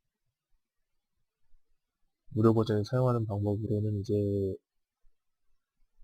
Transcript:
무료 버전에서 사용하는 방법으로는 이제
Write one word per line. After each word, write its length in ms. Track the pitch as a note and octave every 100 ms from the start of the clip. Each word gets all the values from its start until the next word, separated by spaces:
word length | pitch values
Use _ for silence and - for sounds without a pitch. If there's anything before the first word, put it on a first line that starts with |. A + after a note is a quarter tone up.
| _ _ _ _ _ _ _ _ _ _ _ _ _ _ - - _ _ _ _ _ _ -
무료 240 | G#2+ A2
버전에서 300 | A2 G#2+ G#2 G#2
사용하는 360 | B2+ B2+ A#2+ A2
방법으로는 760 | G2+ G2+ G#2 G#2+ G#2 G#2+ G#2
이제 140 | G2 G#2 G2+ G2+ F#2+ F#2 _ _ _ _ - _ _ _ _ _ _ _ _ -